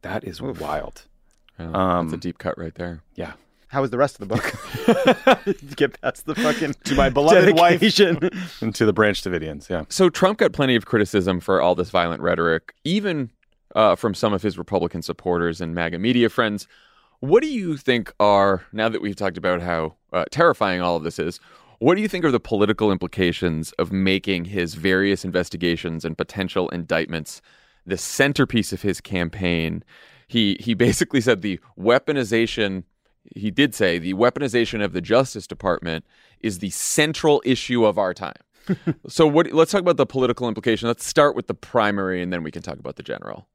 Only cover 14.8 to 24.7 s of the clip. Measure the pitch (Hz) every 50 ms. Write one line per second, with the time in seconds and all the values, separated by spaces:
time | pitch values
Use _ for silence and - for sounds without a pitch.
14.8 | 82 87 - 87 80 - 85 - - 92 87 87 85 85 82 87 90 82 82 87
15.8 | 85 82 85 82 95 117 127 120 120 113 - - 120 110 104 101 - _ _ _
16.8 | _ _ _ _ _ _ _ _ - 135 160 233 311 311 285 233 196 175 156 135
17.8 | - - 123 120 101 - - _ 104 104 101 101 98 98 98 90 - _ - 107
18.8 | 110 117 110 92 - 104 98 - 104 98 85 82 82 92 90 90 85 90 85 82
19.8 | 80 80 - _ _ _ - 92 82 - - 135 170 170 139 - 110 98 92 90
20.8 | 90 90 87 85 78 82 82 - 82 82 90 - _ _ - _ _ _ _ _
21.8 | 113 131 175 196 214 214 - 185 170 156 127 117 - - 117 101 101 104 110 -
22.8 | 107 104 98 90 - 87 - - 95 87 85 - - 87 80 78 78 - - -
23.8 | 90 85 95 95 95 95 95 95 - - 95 87 85 87 104 98 87 82